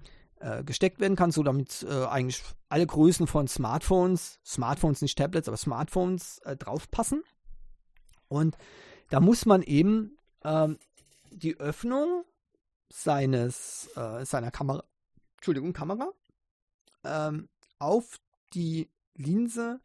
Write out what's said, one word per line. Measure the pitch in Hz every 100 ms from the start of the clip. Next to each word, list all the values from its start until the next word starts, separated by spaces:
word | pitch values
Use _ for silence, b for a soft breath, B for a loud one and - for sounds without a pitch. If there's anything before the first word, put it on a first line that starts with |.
| b b b b
äh, | 113 113
gesteckt | 135 120 185 -
werden | 196 185
kann, | 170
so | 156
damit, | 143 135 127 - -
äh, | 139 123
eigentlich | 135 127 - - - -
alle | 147 165
Größen | 151 160 175 160
von | 151 131
Smartphones, | - 113 147 - 185 180 175 - - -
Smartphones, | - 120 139 156 139
nicht | 143 -
Tablets, | 143 165 -
aber | 107
Smartphones, | 151 117 156 190 180 185 - - -
äh, | 135
draufpassen. | - 156 - - 226 294 - _ - - - - _ _ - _ -
Und | 143 160 - B B B B B
da | 135
muss | 190 240 -
man | 131
eben, | 117 143 190 220 214 - _ _
ähm, | 151 156 156 151 _ _ _ _ _
die | 175 160 -
Öffnung | 143 - 240 269 320 359 349 _ _ _ _ _ _
seines, | - 156 143 135 127 120 - - - - -
äh, | 113 117 131
seiner | 135 117
Kamera, | - 135 139 - _ _ _ _ _
Entschuldigung, | - 139 165
Kamera, | 170 156 214 330 - _ _ _ _ _ _ _ _
ähm, | 139 156 156 151 - _ _ -
auf | 147 226 - - _ _ _
die | 175 165 160 - _ _ -
Linse | 139 202 240 233 233 254